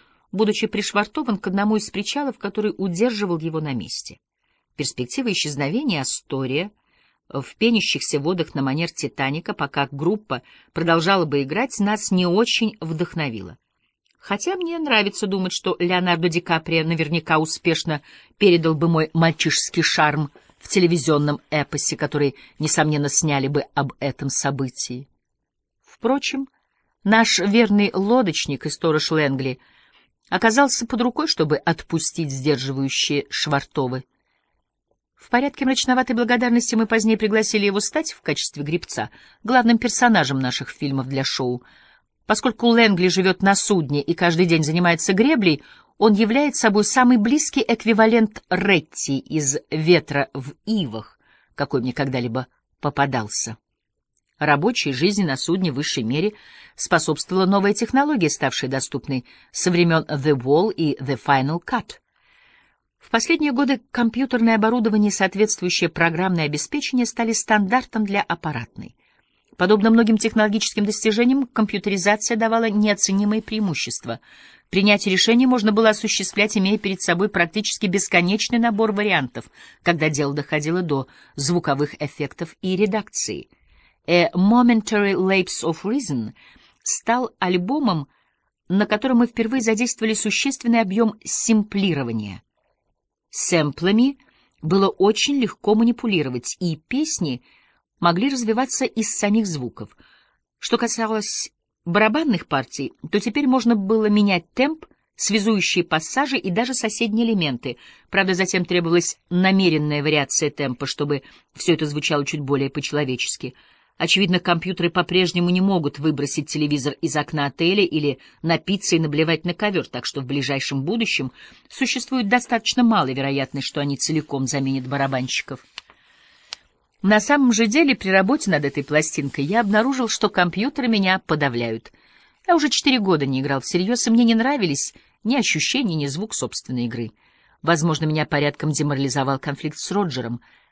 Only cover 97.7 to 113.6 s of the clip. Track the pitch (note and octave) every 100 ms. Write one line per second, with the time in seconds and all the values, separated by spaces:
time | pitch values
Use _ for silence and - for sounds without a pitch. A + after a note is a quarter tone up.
97.7 | _ _ - E3+ E3+ C#4 C4 A3+ A3+ C4
98.7 | - C4 A3+ G#3+ - G#3 A3 G3+ D3+ A#2+
99.7 | - G#2+ _ _ _ _ _ _ _ -
100.7 | A#3 A#3 - A3 A3 G#3 - - _ _
101.7 | _ F3 G#3 G#3+ C#4+ D#4+ F3+ - C#3 C3
102.7 | - C3+ - D#3 G3+ A3+ D4 C#4 B3+ A3+
103.7 | A3 G3 A3 G#3+ G#3 G3+ F3 - - C#4+
104.7 | D#4+ - _ _ - - G#3+ G#3+ G3+ -
105.7 | F3+ E3+ D#3+ - C4 C#4+ - G3 F3 B3
106.7 | C4 A3 - A3+ G#3+ A#3 G3+ D3+ B2 B2+
107.7 | A#2 - - _ F#3+ F#3+ F#3 F#3 F#3 F3
108.7 | F3 E3 F3 - - - F3 F#3+ F#3+ F3+
109.7 | D#3 D3+ D3 D3 D3+ C#3 - D3 D3 C3+
110.7 | B2 C3+ - C#3+ C#3+ - - _ - -
111.7 | D#3+ D3+ D3 - D3 C#3+ D3+ C3+ C#3 C3+
112.7 | D3+ - C#3+ C3 B2 - - B2 -